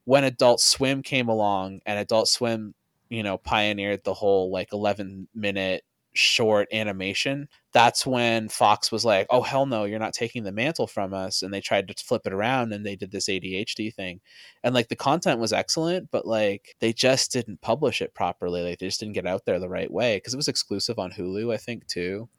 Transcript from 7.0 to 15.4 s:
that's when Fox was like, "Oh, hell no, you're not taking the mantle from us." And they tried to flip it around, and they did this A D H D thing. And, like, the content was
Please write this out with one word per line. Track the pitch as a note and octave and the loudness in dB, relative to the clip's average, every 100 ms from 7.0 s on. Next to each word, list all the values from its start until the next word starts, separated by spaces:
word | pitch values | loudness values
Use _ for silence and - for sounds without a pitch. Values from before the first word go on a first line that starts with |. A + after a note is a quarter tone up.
| F#2+ G2 C3+ C#3+ - _ _ | -4 -2 -4 -4 -8 _ _
that's | A#2+ A#2 - | 6 6 4
when | C3+ B2+ A#2 A2+ A2 | 0 2 2 2 -2
Fox | - G#2+ G#2 - | 4 4 4 2
was | A2 A#2 | 0 4
like, | G2 G2+ | 4 4
"Oh, | B2+ | 2
hell | - C3+ C#3 | 2 0 0
no, | A2 | 0
you're | G#2 A2 | -2 -2
not | G#2+ | -4
taking | - A#2 B2 | -4 -6 -4
the | G2+ | -6
mantle | G#2 C#3 - A2 | -2 -2 -2 -4
from | - F#2+ | -2 -4
us." | F#2+ F#2+ G2 | -4 -4 -4
And | F#2 | -4
they | G2 | -6
tried | - G2+ F#2+ | 0 0 0
to | - | -8
flip | - A2+ - | -4 -2 -2
it | |
around, | F#2+ A2+ C3 A#2 | -2 0 0 -2
and | G#2 | -4
they | G#2 G2 | -8 -8
did | G2 | -8
this | G2 - | -6 -2
A | F#2+ | -2
D | F#2+ F#2 | -4 -6
H | A2+ - | -6 -6
D | A2 | -8
thing. | - F#2 F2+ _ - - _ | -6 -10 -10 _ -20 -20 _
And, | A#2+ | 0
like, | B2+ A#2 | 0 0
the | - | -2
content | C#3 E3 F3 | 0 0 0
was | A#2 | 0